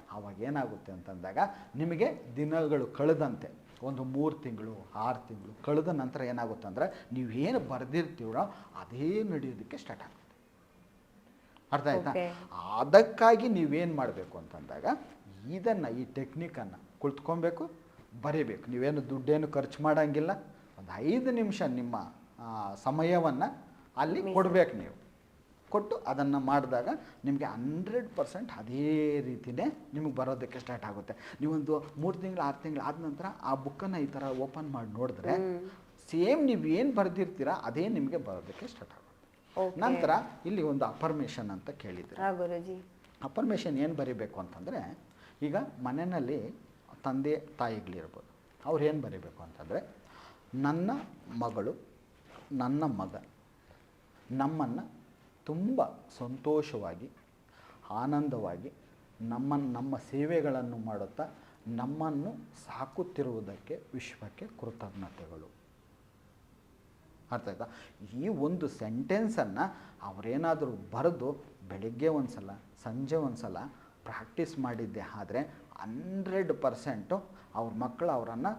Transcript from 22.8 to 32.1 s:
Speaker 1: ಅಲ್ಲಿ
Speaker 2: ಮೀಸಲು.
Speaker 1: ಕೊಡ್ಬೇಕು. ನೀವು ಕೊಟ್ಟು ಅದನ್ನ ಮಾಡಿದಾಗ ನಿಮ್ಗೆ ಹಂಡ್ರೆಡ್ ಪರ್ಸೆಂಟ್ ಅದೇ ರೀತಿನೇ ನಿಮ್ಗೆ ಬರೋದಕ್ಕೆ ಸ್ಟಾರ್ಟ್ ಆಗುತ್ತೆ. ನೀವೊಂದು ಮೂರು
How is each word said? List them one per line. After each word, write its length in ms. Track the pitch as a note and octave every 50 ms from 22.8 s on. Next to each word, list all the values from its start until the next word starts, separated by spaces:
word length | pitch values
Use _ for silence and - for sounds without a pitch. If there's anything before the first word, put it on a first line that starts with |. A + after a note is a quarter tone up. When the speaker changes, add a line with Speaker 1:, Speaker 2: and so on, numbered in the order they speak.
| - C3+ D3 D#3+ E3 E3+ F3+ E3+ E3 D3 B2+ C3+ F#3+ - - - - - - - - - -
Speaker 1:
ಅಲ್ಲಿ 180 | B2 D3+ D#3+ -
Speaker 2:
ಮೀಸಲು. 200 | F4+ G3 F#3+ F3+
Speaker 1:
ಕೊಡ್ಬೇಕು. 420 | F#3+ F#3 F3+ F3 F#3 E3 - -
ನೀವು 260 | G2 E2+ - - - - - - - - - - - - _ - - - -
ಕೊಟ್ಟು 260 | - G#3 G#3 - A4+
ಅದನ್ನ 400 | - - B2+ C3 C#3 C#3 C#3 C#3+
ಮಾಡಿದಾಗ 520 | C3+ C3 C3 C#3+ C#3+ C3 B2+ B2+ A#2+ B2 A3+ D#4 D#4 - - - - -
ನಿಮ್ಗೆ 200 | C#3 C#3 C#3 C#3
ಹಂಡ್ರೆಡ್ 720 | F#2 F2+ A#2 B2 C#3+ D3+ F3 F#3 G#3 A3+ B3 G#3+ - -
ಪರ್ಸೆಂಟ್ 360 | F3 C#3 - - F#3+ B3 -
ಅದೇ 680 | - - G#2+ A#2 B2+ C#3 D3 D3+ D#3 D3+ D3+ D3 D3 C#3+
ರೀತಿನೇ 640 | B2 B2+ B2 - - B2 A#2+ D#3 A3 D4+ D3+ - - - C3+
ನಿಮ್ಗೆ 200 | D3+ D#3 D3 B2
ಬರೋದಕ್ಕೆ 440 | B2+ B2+ C3 C3+ B2 B2+ - - B2
ಸ್ಟಾರ್ಟ್ 260 | A#2+ B2+ A#2+ A#2 G#2+
ಆಗುತ್ತೆ. 300 | G#2 G2 G2+ G2+ - G#2+ - - - - -
ನೀವೊಂದು 440 | C#3+ D3+ D#3+ D3+ C#3 D3+ D#3 D3 D3 D3 C#3+
ಮೂರು 220 | D3 D#3 F#3+